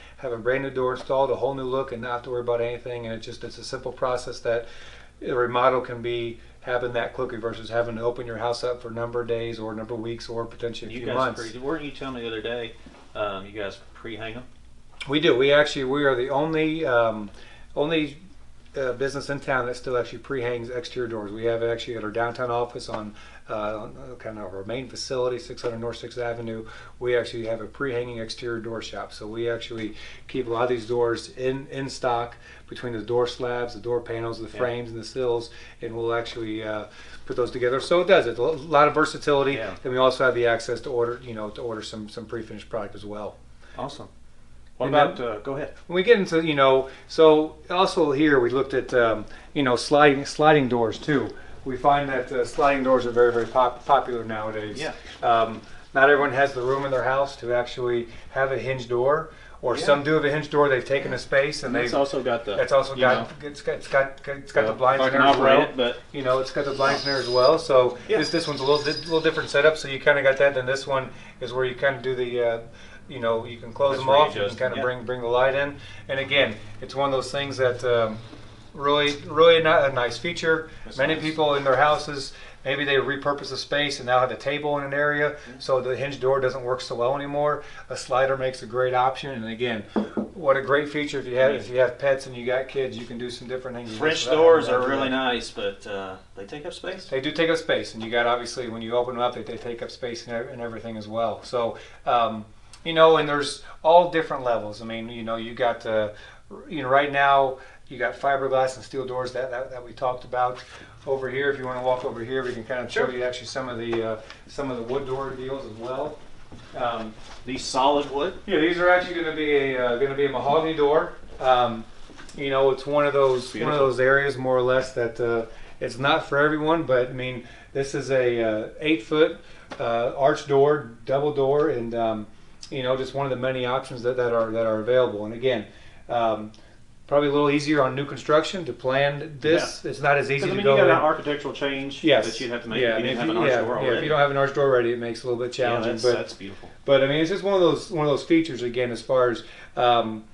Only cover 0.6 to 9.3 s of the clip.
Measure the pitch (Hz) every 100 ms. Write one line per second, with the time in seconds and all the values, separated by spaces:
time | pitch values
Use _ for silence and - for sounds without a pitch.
0.6 | 135 127 127 120 - 135 135 107 123 135
1.6 | 127 131 135 113 123 120 131 123 120 117
2.6 | 117 120 123 120 113 110 120 113 113 117
3.6 | 113 127 127 - 127 123 127 120 120 117
4.6 | - - - - - - - 127 120 123
5.6 | 131 127 127 120 117 120 117 113 - -
6.6 | 127 123 123 104 - - 123 113 113 107
7.6 | 110 117 117 113 117 120 120 110 120 -
8.6 | 123 120 117 113 117 120 117